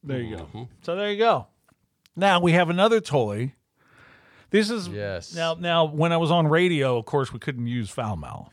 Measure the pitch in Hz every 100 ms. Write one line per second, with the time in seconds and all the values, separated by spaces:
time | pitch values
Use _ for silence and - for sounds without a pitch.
0 | 147 131 113 104 80 104 123 _ - 180
1 | 208 202 226 160 - _ _ _ _ _
2 | _ - 196 175 175 170 170 175 214 226
3 | - 147 110 104 131 _ _ _ _ _
4 | - - _ _ _ 196 208 233 175 202
5 | 202 185 - 165 165 165 175 170 160 151
6 | 165 165 165 170 156 160 180 165 135 123
7 | 113 147 131 117 - 127 117 123 104 -
8 | 113 87 67 - -